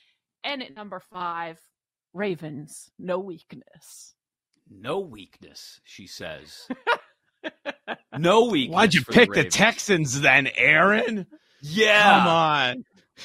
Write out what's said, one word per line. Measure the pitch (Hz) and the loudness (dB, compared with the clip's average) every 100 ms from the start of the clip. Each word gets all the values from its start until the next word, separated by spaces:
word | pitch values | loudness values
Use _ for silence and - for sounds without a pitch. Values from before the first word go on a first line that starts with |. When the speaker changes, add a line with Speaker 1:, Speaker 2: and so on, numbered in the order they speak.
| _ _ _ _ | _ _ _ _
Speaker 1:
and | 262 277 | -12 -12
at | - | -14
number | 214 208 185 | -18 -16 -16
five, | - 185 175 170 170 165 _ _ _ _ _ | -16 -12 -10 -8 -12 -14 _ _ _ _ _
Ravens, | 175 208 160 160 - 151 - - - | -8 -8 -8 -12 -14 -16 -20 -20 -14
no | 180 180 | -8 -8
weakness. | 196 170 _ 139 - _ - - - _ _ _ _ _ _ | -8 -16 _ -20 -20 _ -20 -20 -20 _ _ _ _ _ _
Speaker 2:
No | 98 113 185 | -16 -10 -8
weakness, | 180 104 85 _ 82 71 - - | -10 -16 -20 _ -20 -20 -20 -20
she | _ - 95 | _ -20 -20
says. | - 90 73 76 - - | -16 -14 -14 -18 -20 -16
Speaker 1:
<laughs> | 254 - - _ _ _ _ - - 294 - - - _ - | -8 -4 -4 _ _ _ _ -16 -14 -14 -14 -14 -16 _ -2
Speaker 2:
No | 170 220 240 | 2 4 4
weakness | 165 127 | 0 0
Speaker 3:
Why'd | 175 214 | 2 2
you | 175 | 2
Speaker 2:
for | - | 2
the | 117 | 4
Speaker 3:
pick | 202 | 4
the | 196 | 2
Speaker 2:
Ravens. | 92 | 0
Speaker 3:
Texans | - 214 - - 175 143 135 | 0 0 0 -2 0 -2 0
then, | 143 135 135 - | 2 4 2 0
Aaron? | 131 156 190 214 233 214 170 - _ _ | 4 4 4 2 -2 -6 -10 -18 _ _
Speaker 2:
Yeah. | 147 185 214 208 208 135 | -6 0 2 6 6 6
Speaker 3:
Come | 117 | 4
on. | 165 160 147 127 127 - _ _ - | 2 2 0 -2 -4 -12 _ _ -20